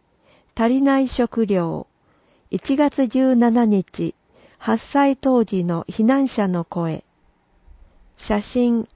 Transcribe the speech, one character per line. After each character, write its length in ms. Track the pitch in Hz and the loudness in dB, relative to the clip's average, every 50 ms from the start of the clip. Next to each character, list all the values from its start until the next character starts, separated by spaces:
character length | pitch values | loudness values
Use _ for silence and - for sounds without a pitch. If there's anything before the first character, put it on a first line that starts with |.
| _ _ _ _ _ _ _ _ _ _ _ | _ _ _ _ _ _ _ _ _ _ _
足 140 | - 226 233 | -2 0 0
り 120 | 254 269 | 2 2
な 180 | 277 277 269 269 | 2 2 2 2
い 100 | 269 247 | 0 -2
食 360 | - - 240 - - 226 226 | -2 -2 -4 -2 -2 -2 0
料。 420 | 196 202 180 170 165 156 151 - - _ _ _ _ _ _ _ _ _ _ _ _ | 0 0 0 -2 -2 -6 -8 -10 -14 _ _ _ _ _ _ _ _ _ _ _ _
一 280 | - 185 - - 269 | -10 -6 -4 -2 0
月 320 | 285 294 277 - - 269 220 | 2 2 0 2 0 -2 0
十 260 | - 262 262 262 262 | 0 2 2 4 4
七 300 | 233 240 233 226 240 233 | 4 4 4 4 2 2
日、 500 | 214 208 190 175 - - - 170 165 - _ _ _ _ _ _ _ _ | 2 2 0 0 -4 -6 -8 -6 -6 -8 _ _ _ _ _ _ _ _
発 280 | _ - 220 226 226 - | _ -4 -2 -2 -2 -2
災 320 | - - 285 285 277 269 | -2 0 2 2 2 2
当 260 | - - 269 254 240 220 | 0 0 2 2 2 2
時 220 | - 202 185 175 | 0 0 -2 -2
の 180 | 175 170 165 - - | -2 -4 -4 -6 -6
避 160 | - - 220 | -2 0 2
難 240 | 233 262 277 277 240 | 2 2 2 0 0
者 180 | - 226 202 | -2 -2 -2
の 160 | 185 180 170 170 | 0 -2 -4 -4
声。 400 | - - 175 170 160 156 - - _ _ _ _ _ _ _ _ _ _ _ _ - - - - - _ _ _ _ _ | -6 -6 -4 -4 -4 -6 -8 -10 _ _ _ _ _ _ _ _ _ _ _ _ -20 -20 -20 -20 -20 _ _ _ _ _
写 260 | - - - 208 208 | -14 -6 -4 -4 -4
真 460 | 208 - - 247 240 240 233 233 214 - _ | -4 -4 -2 0 0 2 0 -2 -4 -6 _